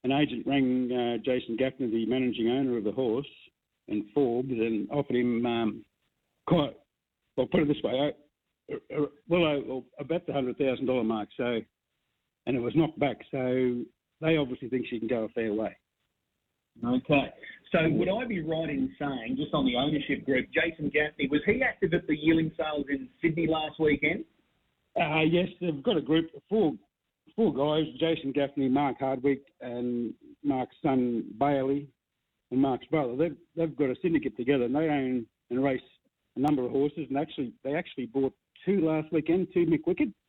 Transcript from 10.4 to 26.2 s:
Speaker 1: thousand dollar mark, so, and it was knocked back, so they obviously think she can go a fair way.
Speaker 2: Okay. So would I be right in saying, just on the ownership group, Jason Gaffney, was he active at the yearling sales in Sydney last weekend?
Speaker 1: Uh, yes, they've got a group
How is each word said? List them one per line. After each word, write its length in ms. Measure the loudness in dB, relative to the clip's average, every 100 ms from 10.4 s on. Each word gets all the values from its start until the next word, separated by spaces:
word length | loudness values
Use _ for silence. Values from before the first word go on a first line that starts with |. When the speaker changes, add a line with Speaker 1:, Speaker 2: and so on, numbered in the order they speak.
| -2 0
Speaker 1:
thousand 300 | 0 0 0
dollar 180 | 0
mark, 240 | 0 -2 -4 -4
so, 220 | -2 -2 -6 _ _ _ _ _ _ _ -4
and 100 | -2
it 40 |
was 140 | 0 2
knocked 220 | 0 0
back, 160 | -2 -4 -8
so 500 | -4 0 2 2 0 -6 _ _ _
they 160 | 0 2
obviously 320 | 0 -6 -4
think 180 | -4 -4
she 100 | -6
can 80 | -2
go 160 | -2
a 40 | -2
fair 220 | -2 -2
way. 240 | -2 -4 -8 _ _ _ _ _ _ _ _ _ -8 -2
Speaker 2:
Okay. 420 | -2 2 2 2 -8 -20 -20 -2
So 60 | 2 2
would 180 | 2 0
I 160 | 0
be 160 | -2 -4
right 300 | -4 -4 -2
in 240 | -2 -4 -4
saying, 380 | -6 -4 -6 -4
just 160 | -2
on 140 | 0 2
the 100 | 2
ownership 480 | 0 0 -2 -4
group, 220 | 0 0 0
Jason 360 | 0 -2 -2 -2
Gaffney, 340 | 0 -2 -2 0
was 120 | 0
he 160 | 2 2
active 300 | 0 0 0
at 140 | 0 0
the 100 | 0
yearling 360 | 4 4 2 -2
sales 300 | -4 -4 -4
in 200 | -4 -6 _
Sydney 260 | -2 0 0
last 320 | 0 -2 0
weekend? 440 | 2 2 0 -4 -8 _ _ _ _ _ _ -2
Speaker 1:
Uh, 220 | 0 2
yes, 280 | 4 4 2 -2
they've 220 | -4 -2
got 140 | 0 0
a 20 |
group 300 | 2 0